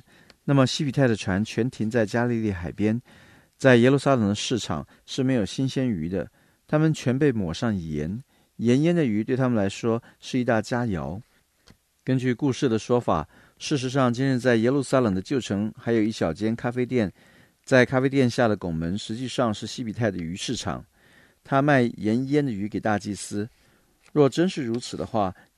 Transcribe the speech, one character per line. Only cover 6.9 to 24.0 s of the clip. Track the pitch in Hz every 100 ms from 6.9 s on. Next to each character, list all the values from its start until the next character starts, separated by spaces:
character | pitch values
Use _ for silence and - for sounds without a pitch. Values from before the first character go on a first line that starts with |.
全 | 147 - 127
被 | 151
抹 | 117 90
上 | 80 120
盐， | 101 82 73 76 107 - _ _ -
盐 | 110 127
腌 | 156
的 | 175 139
鱼 | 104
对 | 110
他 | 127 131
们 | 117
来 | 98
说 | - 117 113 - _
是 | - 127
一 |
大 | 123 113
佳 | 101 120
肴。 | 120 87 67 92 - _ _ _ _ _ _ _
根 | - 127
据 | 127
故 | 120 147
事 | 123 139
的 | 110
说 | - 123
法， | 120 87 76 _ _ -
事 | - 151
实 | 127
上 | 135 127
今 | 117 135
日 | 127
在 | 127 117
耶 | 113
路 | 143
撒 | 131 135
冷 | 120
的 | 95
旧 | 92 139
城 | - 98 107 -
还 | -
有 | 117
一 | 107
小 | 113 92
间 | 80 107
咖 | 113 123
啡 | 123
店， | 123 127 101 - _ _ _ _
在 | - 131 123
咖 | 131
啡 | 131
店 | 135 127
下 | - 120
的 |
拱 | 101 90
门 | 80 82 101
实 | - 110
际 | 127
上 | - 120
是 | 107 107
西 | -
庇 | 117
太 | 98 113
的 | 92
鱼 | 80 92
市 | -
场， | 113 - 65 - _ _ _ _ _
他 | - 135
卖 | 147 139 120 -
盐 | 101 117 135
腌 | 147
的 | 143
鱼 | 101 101
给 | 101
大 | 110 104
祭 | 104
司。 | 95 - 104 107 _ _ _ _ _